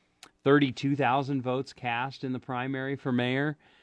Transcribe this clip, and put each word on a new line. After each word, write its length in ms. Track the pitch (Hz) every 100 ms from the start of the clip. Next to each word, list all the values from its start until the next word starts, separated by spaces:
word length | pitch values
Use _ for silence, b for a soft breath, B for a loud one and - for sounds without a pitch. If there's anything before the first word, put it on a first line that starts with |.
| b b b _
thirty-two 540 | 139 143 139 - 139 139
thousand 460 | 127 135 135 139
votes 300 | 127 127 139
cast 520 | - 123 117 131 -
in 80 | 135
the 80 | 127
primary 560 | - 123 131 135 135 139
for 160 | 143
mayor. 440 | 123 123 131 147 147 b b